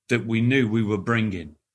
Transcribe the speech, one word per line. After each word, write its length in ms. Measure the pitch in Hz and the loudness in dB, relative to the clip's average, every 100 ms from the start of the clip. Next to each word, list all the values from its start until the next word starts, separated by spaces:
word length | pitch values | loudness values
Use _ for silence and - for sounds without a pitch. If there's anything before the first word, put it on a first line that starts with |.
| - | -2
that 160 | 117 107 | -2 0
we 160 | 113 | 0
knew 260 | 117 135 113 | 2 2 2
we 160 | 113 | 2
were 140 | 104 104 | 0 -2
bringing. 580 | 104 113 110 92 76 - _ | 0 0 0 -4 -10 -18 _